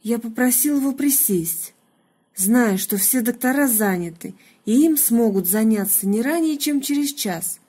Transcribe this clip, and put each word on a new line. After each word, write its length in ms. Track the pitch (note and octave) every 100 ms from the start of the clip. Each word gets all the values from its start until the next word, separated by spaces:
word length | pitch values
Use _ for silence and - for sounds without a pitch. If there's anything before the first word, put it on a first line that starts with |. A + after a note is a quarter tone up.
я 160 | G#3+ A#3
попросил 600 | A#3 A3+ B3+ B3 D4+ C#4+
его 140 | C4+
присесть, 800 | C4+ C#4+ C4+ - F#3+ E3 - - _ _ _ _ _ _
зная, 440 | - F#3+ A#3+ A#3 F#3+
что 180 | - G3+
все 240 | G3 B3+
доктора 480 | A#3 A#3+ B3+ C4 C#4
заняты, 680 | G#3+ G#3 F3+ E3+ E3 F#3+ - - _
и 220 | - A#3 D#4+
им 100 | D4
смогут 500 | - A#3 A#3 G3 F3+
заняться 600 | G#3+ A3 A3 G3 - G3
не 160 | G#3
ранее, 340 | B3+ E4+ D#4+ D4
чем 240 | D4+ C#4+
через 320 | C#4 C#4+ C#4+
час. 480 | C#4+ G#3+ E3+ - -